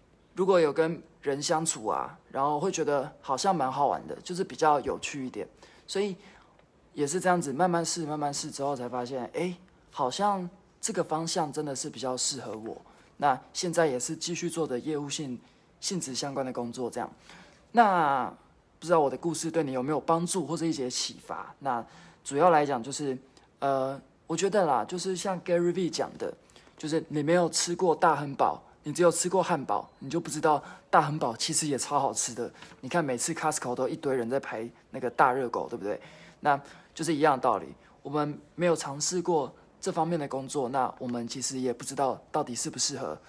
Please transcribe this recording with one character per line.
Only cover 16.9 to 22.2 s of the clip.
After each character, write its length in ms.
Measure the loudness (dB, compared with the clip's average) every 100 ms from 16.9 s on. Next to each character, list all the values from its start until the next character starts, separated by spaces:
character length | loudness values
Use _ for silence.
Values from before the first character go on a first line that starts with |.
| -4
样。 100 | -8 -10 -20 -20 -20 -20 _
那 600 | 6 6 6 4 2 -2 -8 _ _ _ _
不 80 | 2
知 60 |
道 80 | 4
我 100 | 4
的 60 | 0
故 180 | -4
事 160 | -2 -2
对 140 | -2
你 80 | 0
有 100 | -2
没 80 | -2
有 80 | 0
帮 260 | 2 2
助 220 | 2 -2 -2
或 100 | -2
者 80 |
一 80 | -2
些 160 | -2 -4
启 280 | -4 -6 -8 -10
发？ 260 | -10 -10 -8
那 260 | -2 -2 -4 -14 -20 -18